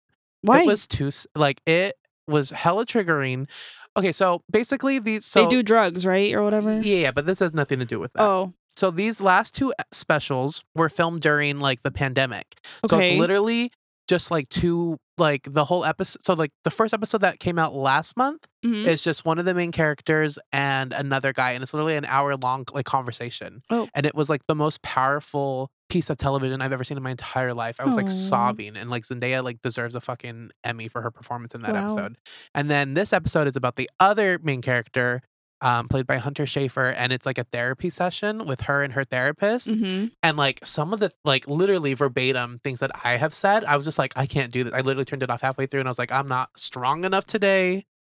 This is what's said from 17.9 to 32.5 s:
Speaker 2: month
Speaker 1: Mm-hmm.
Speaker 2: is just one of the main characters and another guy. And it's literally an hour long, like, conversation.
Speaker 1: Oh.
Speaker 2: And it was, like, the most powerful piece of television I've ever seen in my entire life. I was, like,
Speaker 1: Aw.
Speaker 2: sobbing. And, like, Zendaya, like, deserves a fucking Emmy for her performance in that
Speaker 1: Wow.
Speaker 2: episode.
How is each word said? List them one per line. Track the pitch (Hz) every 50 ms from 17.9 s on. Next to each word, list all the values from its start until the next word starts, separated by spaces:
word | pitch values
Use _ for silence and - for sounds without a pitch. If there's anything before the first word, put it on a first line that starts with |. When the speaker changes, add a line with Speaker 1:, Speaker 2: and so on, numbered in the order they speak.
| 131 151 165 - -
Speaker 2:
month | 240 254 277 311 320 _ _ _ _ -
Speaker 1:
Mm-hmm. | 233 233 208 214
Speaker 2:
is | 180 160 156 -
just | 170 156 - -
one | 165 160 165
of | 175
the | 185 180
main | 175 175 170
characters | 165 - 160 151 147 - - - 156 156 156 151 143 - - - -
and | 139 139 139 139 135 135 127 -
another | - 143 139 135 135 131 139 131
guy. | - 127 127 123
And | 123 131
it's | - -
literally | 151 151 160 156
an | 147 147
hour | - 127 139 143 143 139
long, | 131 127 127 127 135 123 - -
like, | 143 123
conversation. | - - 135 127 120 117 - 120 120 - - 98 90 92 123 - -
Speaker 1:
Oh. | 226 233 214 - -
Speaker 2:
And | 147 139
it | 147 -
was, | 151 151 139
like, | 156 135 _
the | - 160
most | 151 151 156 - - -
powerful | - - 131 131 135 143 151 - - - 147 139 139 135 127 131 135 _ _ _ -
piece | - 175 156 -
of | 151
television | - - 143 135 139 135 131 131 135
I've | 131 135 135
ever | 127 127
seen | - 147
in | 139 131
my | 127
entire | 127 123 - - - 131 127 123 120
life. | 120 117 117 113 -
I | 135
was, | 139 247
like, | 220 202
Speaker 1:
Aw. | 190
Speaker 2:
sobbing. | 190 185 - - - 120 120 123 123 110 104 104 107
And, | 101 107 120
like, | 123 117 110
Zendaya, | - 131 123 123 123 131 131 127
like, | 127 120 113
deserves | - 127 113 127 120 117 120
a | 120
fucking | - - 123 - - 123 117 117 117 - - _ -
Emmy | 120 117 117 110 110
for | - 120
her | 113 117
performance | - - - - 120 120 117 117 -
in | 120
that | 113 107 107
Speaker 1:
Wow. | 101 202
Speaker 2:
episode. | 208 214 107 101 104 117 - - - - - - -